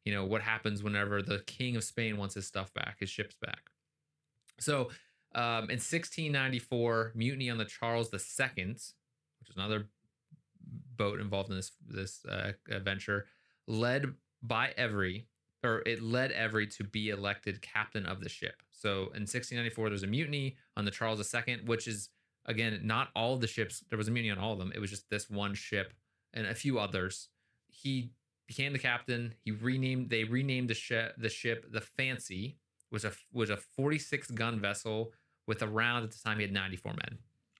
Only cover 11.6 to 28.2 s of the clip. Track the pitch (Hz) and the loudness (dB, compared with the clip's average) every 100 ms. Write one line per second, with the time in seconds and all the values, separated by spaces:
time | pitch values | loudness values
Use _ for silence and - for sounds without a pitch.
11.6 | 92 - 113 98 101 - - 98 98 98 | -6 -10 -10 -6 -6 -8 -6 -4 -4 -6
12.6 | - 104 98 98 - 101 - _ _ _ | -6 -2 0 -2 0 0 0 _ _ _
13.6 | - 110 120 135 139 135 _ _ 117 113 | -2 2 4 4 0 -4 _ _ 0 2
14.6 | 131 - 120 104 92 98 117 _ _ _ | 2 2 2 2 2 0 -8 _ _ _
15.6 | 120 113 - 113 113 123 131 - 110 110 | 2 4 2 0 2 2 4 2 2 2
16.6 | 107 - 101 110 107 101 101 101 104 98 | 2 -2 -4 -2 0 0 0 0 -2 -4
17.6 | - 107 107 104 90 95 - - - - | -2 -2 0 -2 -2 -4 -6 -4 -6 -6
18.6 | _ - 107 98 95 - 104 123 - 120 | _ -4 0 2 0 -2 -2 -2 -2 -2
19.6 | 117 117 110 101 98 123 156 143 135 - | -2 0 0 2 2 2 2 0 -2 -4
20.6 | _ - 101 - 113 107 104 120 120 120 | _ -2 -2 2 0 0 0 0 0 -2
21.6 | 107 113 - 104 - _ _ _ - 110 | 2 0 0 -6 -8 _ _ _ -4 0
22.6 | 113 107 110 113 131 - 117 127 113 - | 0 0 0 0 0 0 2 2 0 0
23.6 | 107 - - 110 107 120 113 98 107 101 | -2 -4 -4 -2 0 0 0 0 0 0
24.6 | 92 - 98 101 - 104 - 101 101 98 | -2 -4 -4 -6 -4 -4 -2 -2 -2 -2
25.6 | - 104 95 - _ _ _ - 104 113 | -2 -2 -2 -8 _ _ _ -4 -2 0
26.6 | 139 123 104 95 92 - - _ _ _ | 0 2 2 0 0 -4 -12 _ _ _
27.6 | _ - 139 131 120 - | _ -8 -2 -2 -2 -8